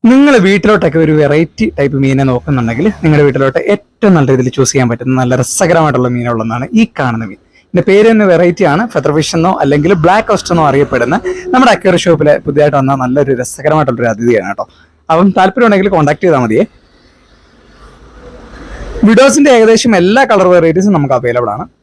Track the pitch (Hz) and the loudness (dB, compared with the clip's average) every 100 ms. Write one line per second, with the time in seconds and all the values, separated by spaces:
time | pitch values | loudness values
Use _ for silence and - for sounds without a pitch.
0 | 233 262 285 254 185 196 208 208 170 160 | 4 4 4 4 2 0 2 0 0 0
1 | 160 151 143 151 160 - 220 - 143 135 | 0 2 2 0 -2 -4 -6 -2 -4 0
2 | 135 135 135 123 - 135 113 117 202 196 | 0 0 0 -2 -2 -4 -2 -2 -4 -2
3 | 160 151 143 127 135 - - 208 _ _ | 0 2 2 0 -2 -2 -4 -4 _ _
4 | 214 170 131 131 127 127 127 139 123 120 | 2 2 2 2 0 -2 -2 0 -2 -4
5 | 127 131 127 127 127 - 180 170 156 127 | -4 -2 -2 -2 -4 -2 0 0 0 0
6 | 123 120 120 113 113 120 135 220 226 - | -2 -4 -4 -4 -4 -6 -4 -2 -2 -2
7 | 131 113 110 98 _ _ _ 180 185 196 | -6 -4 -10 -16 _ _ _ -4 0 2
8 | 226 220 202 165 175 170 175 151 233 160 | 4 2 2 2 2 0 -2 0 -2 -4
9 | 147 151 147 170 170 - 139 147 156 196 | -2 -2 -2 -2 -2 -2 0 0 0 0
10 | 165 202 220 202 - 170 151 135 139 127 | 2 0 0 -4 -2 0 0 0 0 -2
11 | 120 185 370 - - 262 254 190 196 175 | -2 -2 -4 -10 -4 2 2 2 0 0
12 | 185 156 151 151 - 143 147 143 131 139 | 0 0 2 0 -2 0 0 0 -2 -2
13 | 127 135 139 127 123 - 147 156 135 120 | -2 -2 -2 -2 -6 -6 -2 0 -2 -2
14 | 120 107 117 113 92 - - _ _ _ | -4 -2 0 0 -2 -8 -10 _ _ _
15 | - 160 196 185 185 214 233 196 196 180 | -2 0 2 2 0 2 0 2 0 0
16 | 147 151 185 139 117 113 226 _ _ _ | 0 0 0 0 0 -2 -2 _ _ _
17 | _ _ _ _ _ _ _ - - - | _ _ _ _ _ _ _ -20 -20 -20
18 | - - - - - - - - - - | -20 -20 -20 -20 -20 -20 -18 -16 -12 -2
19 | 214 226 269 302 285 240 220 226 240 196 | 2 4 4 4 4 4 4 2 2 0
20 | 180 233 269 208 185 180 165 160 202 180 | 2 2 2 2 4 4 2 0 0 0
21 | 139 127 120 120 117 107 202 _ | 0 -2 0 -2 -4 -6 -12 _